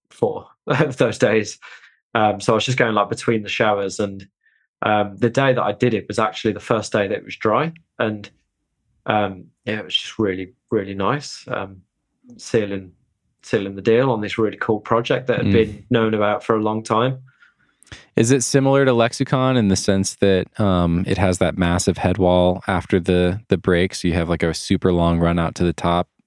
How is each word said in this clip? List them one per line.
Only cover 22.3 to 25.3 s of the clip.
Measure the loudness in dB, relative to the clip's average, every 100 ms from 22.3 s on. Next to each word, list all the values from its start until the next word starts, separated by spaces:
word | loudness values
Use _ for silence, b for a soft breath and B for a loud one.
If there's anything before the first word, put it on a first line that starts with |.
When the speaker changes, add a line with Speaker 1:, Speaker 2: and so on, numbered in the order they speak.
| 4 4 0 -2
Speaker 2:
after | -4 0 0
the, | 2 2 2 -2 -2
the | -2
break? | 2 2 0 -2
So | -2
you |
have, | 0 0
like, | -2
a | -2
super | -2 -2 0 2
long | 2 2 2
run | 2